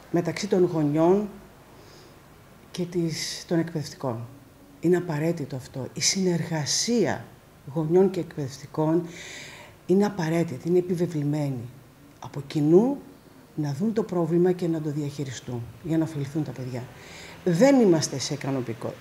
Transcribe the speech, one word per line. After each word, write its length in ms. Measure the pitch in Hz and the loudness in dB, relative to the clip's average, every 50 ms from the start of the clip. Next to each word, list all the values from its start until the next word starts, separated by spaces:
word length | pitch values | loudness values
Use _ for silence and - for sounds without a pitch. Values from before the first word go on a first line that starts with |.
| - - | -10 -2
μεταξύ 360 | - 165 160 165 156 - - 196 | 0 0 0 0 -4 -4 -2 0
των 220 | 214 190 180 170 143 | 4 4 4 4 4
γονιών 560 | 160 151 147 143 156 160 170 185 202 208 190 - - - - - - - - - - - - - - - - - - - - - - - - - - - - | 2 0 2 2 4 4 6 6 4 2 -2 -6 -14 -20 -20 -20 -20 -20 -20 -20 -20 -20 -20 -20 -20 -20 -20 -20 -20 -20 -20 -20 -20 -20 -20 -20 -20 -20 -14
και 120 | - - 175 | -8 -6 -6
της, 600 | 170 175 180 170 165 151 - - - - - - - | -4 -2 -2 -2 -2 -2 -4 -6 -8 -8 -10 -6 -2
των 120 | 185 165 | 0 0
εκπαιδευτικών. 680 | 160 165 - 160 139 - - - - 135 117 117 117 - - - - - - - - - - - | 0 0 -4 -6 -6 -6 -8 -6 -6 -4 -4 -4 -8 -12 -16 -20 -20 -20 -20 -20 -20 -20 -14 -2
Είναι 180 | - 165 180 175 | 2 2 2 2
απαραίτητο 580 | 170 170 156 147 151 165 170 165 143 123 143 | 2 -2 -2 -2 0 0 -2 -2 -6 -8 -8
αυτό. 320 | 131 - - - 139 123 - - | -10 -10 -10 -10 -10 -10 -8 -6
Η 80 | 170 | -2
συνεργασία 1200 | 139 - - 196 190 180 175 165 165 - 165 156 143 - - - - - 240 240 185 139 101 - - - - - - - - - - - 131 | -2 -2 0 2 0 2 0 0 -2 -2 -2 -4 -2 -2 -2 -2 -2 0 2 2 2 2 0 -2 -6 -12 -18 -20 -20 -20 -20 -20 -18 -8 -6
γονιών 360 | 160 160 151 165 185 196 190 | -4 -2 2 4 4 4 4
και 100 | 190 180 | 2 -2
εκπαιδευτικών 880 | 160 160 - - 147 127 - - - - - - 156 156 160 175 170 170 - - - - - - - - - - - - - - - | -6 -6 -6 -6 -6 -6 -8 -12 -16 -8 -4 -2 0 2 2 0 0 -2 -8 -14 -16 -14 -14 -14 -16 -16 -16 -18 -20 -20 -20 -14 -2
είναι 200 | - 180 196 208 | 2 4 4 4
απαραίτητη, 600 | 208 202 - 170 156 165 170 165 165 127 127 - 170 | 4 0 -2 -2 0 2 2 0 0 -4 -6 -2 2
είναι 100 | 175 180 | 2 2
επιβεβλημένη. 920 | 175 180 190 165 175 170 170 151 143 147 147 151 147 143 135 120 113 120 - - - - - - - - - - | 2 2 0 -2 -2 -2 -2 -2 0 0 0 0 0 -2 -2 -4 -8 -10 -14 -18 -20 -20 -20 -20 -20 -20 -20 -18
Από 220 | - 127 - 147 139 - | -16 -12 -10 -10 -10 -4
κοινού 500 | - 156 147 151 165 185 226 262 285 269 - - - - - - - - - - - | -2 2 4 6 8 8 6 6 2 -2 -8 -14 -20 -20 -20 -20 -20 -20 -20 -10 -6
να 180 | - 151 147 143 123 | -4 -4 -4 -2 -2
δουν 140 | 190 226 208 | -2 0 0
το 100 | 226 214 | 0 -2
πρόβλημα 480 | - 185 175 170 156 170 170 175 185 | 0 0 0 0 2 4 4 4 4
και 160 | 180 175 185 165 | 2 2 0 -2
να 140 | 165 160 | -2 -2
το 80 | 156 156 | -2 -4
διαχειριστούν, 720 | 139 151 147 139 139 - 147 131 120 - - - 123 120 117 120 - - - | -4 -4 -4 -4 -6 -6 -8 -8 -8 -10 -10 -8 -8 -8 -8 -10 -14 -12 -6
για 140 | 170 160 160 | -2 0 0
να 60 | 160 | 0
ωφεληθούν 400 | 156 - 147 143 139 - 165 147 | 0 -2 -6 -6 -4 -4 -4 -4
τα 80 | - | -4
παιδιά. 320 | 123 120 127 127 123 123 123 - - - - - - - - - - - - | -6 -8 -8 -8 -8 -8 -10 -10 -14 -18 -20 -18 -18 -18 -18 -18 -18 -4 0
Δεν 380 | 185 170 165 233 277 277 262 | 0 4 6 6 8 8 8
είμαστε 380 | 233 196 170 156 147 - - 135 | 8 8 6 6 4 0 -4 -6
σε 140 | - - 151 | -4 -6 -6
ικανοποιητικό, 600 | 131 - 139 139 131 120 117 110 - - 117 - - | -6 -4 -4 -2 -2 -4 -4 -8 -6 -8 -8 -8 -4